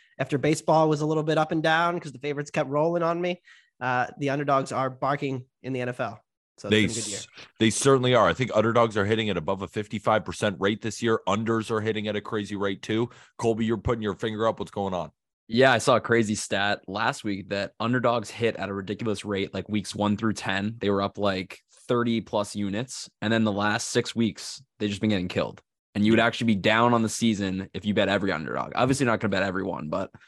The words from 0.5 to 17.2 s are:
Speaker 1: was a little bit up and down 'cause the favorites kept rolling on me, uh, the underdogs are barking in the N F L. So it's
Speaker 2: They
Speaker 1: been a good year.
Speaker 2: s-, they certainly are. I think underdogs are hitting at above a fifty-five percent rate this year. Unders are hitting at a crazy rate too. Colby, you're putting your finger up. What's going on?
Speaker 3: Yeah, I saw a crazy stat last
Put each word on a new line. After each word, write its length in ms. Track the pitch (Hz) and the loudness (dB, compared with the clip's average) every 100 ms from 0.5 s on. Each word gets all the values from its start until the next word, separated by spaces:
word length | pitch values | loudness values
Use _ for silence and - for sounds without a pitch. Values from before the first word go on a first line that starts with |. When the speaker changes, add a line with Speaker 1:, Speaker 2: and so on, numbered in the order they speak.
| 156 - 160 156 | 0 4 4 6
Speaker 1:
was 100 | 147 | 2
a 60 | 151 | 0
little 180 | 156 | 0
bit 140 | 151 156 | 2 2
up 160 | 156 | 2
and 100 | 165 | 0
down 340 | 160 160 170 175 | 2 2 2 -2
'cause 120 | 151 | -8
the 80 | 127 | -10
favorites 320 | 147 143 147 | -6 -6 -4
kept 180 | 156 135 | -2 0
rolling 340 | 147 160 170 | 2 2 2
on 180 | 165 170 | 0 0
me, 200 | 180 175 _ - _ - | -2 -4 _ -20 _ -8
uh, 280 | 123 127 - - | -2 0 -2 -2
the 100 | 139 | -2
underdogs 440 | 143 143 135 135 | -2 2 0 0
are 160 | 123 131 | -2 -4
barking 560 | 127 135 143 139 131 123 _ | -2 -2 -2 -4 -6 -10 _
in 80 | 127 | -8
the 80 | 131 | -6
N 100 | 123 | -6
F 120 | 120 | -4
L. 180 | 113 110 _ _ _ _ | -6 -8 _ _ _ _
So 100 | 104 | 0
it's 40 | |
Speaker 2:
They 100 | 107 | 2
Speaker 1:
been 100 | 101 | 2
a 20 | |
good 140 | 113 107 | -2 -8
year. 100 | 98 | -10
Speaker 2:
s-, 80 | - - - - | -14 -20 -20 0
they 120 | 113 | 0
certainly 440 | - 139 135 127 | 2 4 4 6
are. 140 | 120 92 | 6 6
I 60 | |
think 180 | 85 120 | 4 0
underdogs 440 | 110 110 117 117 104 | 2 4 4 2 2
are 80 | 98 | 0
hitting 240 | 110 107 | 0 0
at 80 | 87 | -2
above 240 | 82 95 | -2 -4
a 60 | 95 | -4
fifty-five 560 | 107 104 107 - 110 90 | -6 -6 -4 2 0 0
percent 320 | - 107 85 | -2 -2 0
rate 220 | 95 110 | -2 0
this 200 | 113 - | -6 -4
year. 200 | 117 110 - | 0 0 0
Unders 440 | 101 113 113 107 | -2 0 -2 0
are 100 | 110 | -2
hitting 260 | 107 107 107 | -2 -4 -4
at 80 | 104 | -6
a 60 | |
crazy 340 | 101 110 101 101 | -4 -6 -4 -4
rate 260 | 98 95 | -4 -4
too. 280 | - 110 120 - - - | -2 -2 -2 -6 -20 -4
Colby, 280 | 117 110 110 | -2 0 0
you're 120 | 110 | -2
putting 260 | 131 117 | -2 -2
your 100 | 107 | -2
finger 320 | 92 113 107 113 | -4 -6 -2 -2
up. 140 | 98 | -2
What's 120 | 98 | -8
going 220 | 104 98 | -6 -4
on? 180 | 90 78 _ _ _ - | -4 -6 _ _ _ -4
Speaker 3:
Yeah, 200 | 117 131 | 4 6
I 80 | 117 | 6
saw 160 | 143 117 | 4 2
a 60 | |
crazy 340 | - 117 104 107 | 4 2 2 -2
stat 460 | - 101 101 101 - | -2 -2 -2 -2 -6
last 360 | 101 113 143 | -4 -4 -4